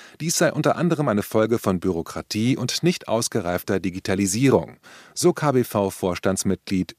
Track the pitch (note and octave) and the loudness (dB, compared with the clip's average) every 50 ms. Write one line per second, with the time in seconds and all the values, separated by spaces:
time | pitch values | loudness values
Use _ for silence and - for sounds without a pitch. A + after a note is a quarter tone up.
0 | - - - - D3 E3+ - - F3 C#3+ - D3+ D3+ D3 - - F3 F3 E3 C#3+ | -20 -18 -12 -6 -4 -2 0 2 2 2 2 2 0 0 0 2 0 0 0 0
1 | D3+ C3 G#2 G#2 G2 - - A2 A2 A2 A#2 A2 - G#2+ F#2+ F2 F2 F#2+ F2 E2 | 0 0 0 0 0 0 2 2 2 2 2 0 0 0 0 0 0 -2 -2 -2
2 | D#2+ - - D#2+ D#2 - - G#2 A2 B2 C3+ - B2+ A#2+ - - - F3 F3+ - | -4 -8 -8 -10 -8 -6 -4 -2 0 0 0 0 -2 -4 -4 0 0 0 0 0
3 | - - G#2+ A2+ A#2 - - A#2 F2+ F2 F2+ F2+ - - G2+ F#2 E2+ F#2+ E2+ F#2+ | -2 -4 -2 -2 -2 -2 -4 -4 -2 -2 -4 -4 -2 -2 -2 -2 -2 -2 -6 -4
4 | - - F#2+ F#2 G2+ F#2+ F2+ A2+ C#3 C3+ A2+ F2 D2 A#1 - - - - - - | -4 -2 0 0 0 0 0 2 4 6 6 4 4 0 -10 -18 -20 -20 -20 -20
5 | - - - - - F3+ E3+ - D#3 D3 C3 B2+ A#2 - - G#2+ G2+ F#2+ - - | -20 -14 -4 0 2 2 2 2 2 2 2 2 2 2 0 0 0 0 -2 -2
6 | - F#2 F2 - - F#2+ F#2+ - - G#2 F#2 - - - G2 F#2 F2+ - - | -2 -2 -2 0 0 -2 0 0 0 -2 -2 -2 -2 -2 -2 -2 -2 -2 -6